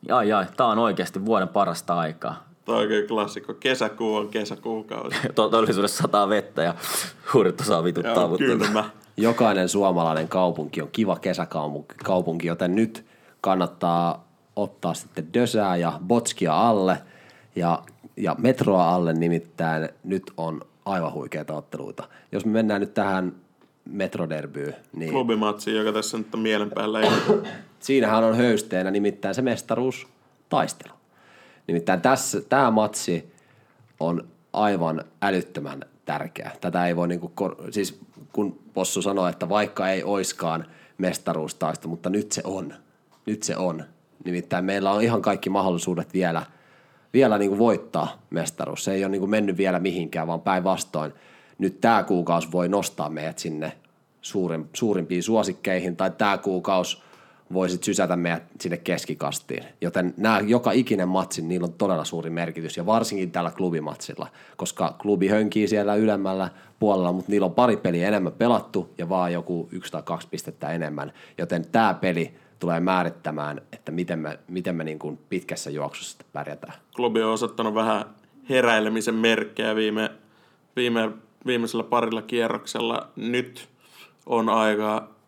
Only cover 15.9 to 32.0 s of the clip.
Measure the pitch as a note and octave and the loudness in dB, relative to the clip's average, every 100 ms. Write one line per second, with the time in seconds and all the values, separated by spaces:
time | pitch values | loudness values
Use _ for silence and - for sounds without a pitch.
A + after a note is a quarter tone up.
15.9 | D#2 F2+ A#2 A#2 - E2+ D#2 A#2 G#2+ F#2 | -2 0 0 0 -2 0 4 4 4 2
16.9 | F#2 - - - - _ - E2+ E2+ - | 0 -4 -20 -20 -20 _ -2 0 0 -4
17.9 | - - - F2+ D#2 A#2+ B2+ - F#2+ E2+ | -20 -20 -4 -2 2 2 4 4 6 6
18.9 | F2+ F2 E2 E2+ E2+ - - E2 D#2+ D#2+ | 4 2 2 2 2 -2 -6 -2 -2 -4
19.9 | - F2+ F#2+ - - E2 D2+ - _ - | -8 -6 -6 -6 -8 -8 -8 -12 _ -6
20.9 | F#2+ D#2 D2+ C#2 D#2 D2+ D2+ D2 - - | -4 -4 -6 -8 -8 -8 -10 -10 -12 -12
21.9 | - - - _ G2+ G#2+ A2 A2 G2+ G2+ | -12 -16 -18 _ -4 0 2 2 0 0
22.9 | - G2+ F#2+ F2+ - _ _ _ _ - | 0 0 0 -2 -6 _ _ _ _ -12
23.9 | G2+ - - E2 D#2 C#2+ C#2 C#2+ - _ | -6 -4 -4 -4 -6 -8 -8 -10 -10 _
24.9 | - D#2+ C3+ A#2+ A2 G#2+ G#2 - A2 A2 | -8 -4 -2 2 2 0 -2 -2 0 0
25.9 | A2 G#2+ A2+ G#2+ A2+ A2 G#2+ G#2 A2 G#2+ | 0 -2 -6 -6 -2 0 0 0 -2 -2
26.9 | A2 A2 - - G#3+ - - - _ - | 2 2 2 2 2 0 -12 -18 _ 2
27.9 | C3+ A2 A2 A2+ A2+ B2 G#2+ - F#2 F#2 | 4 4 4 4 4 4 4 0 0 0
28.9 | G2+ G#2 G2 F#2+ F#2 B2+ A2 - A2+ B2+ | 2 0 0 -4 -2 0 -2 -2 -2 0
29.9 | - - _ _ _ _ D3+ - - - | -4 -14 _ _ _ _ 0 0 -4 -16
30.9 | - _ _ _ - - - - E2+ E2+ | -20 _ _ _ -20 -20 -16 -2 -2 0
31.9 | F2 | 2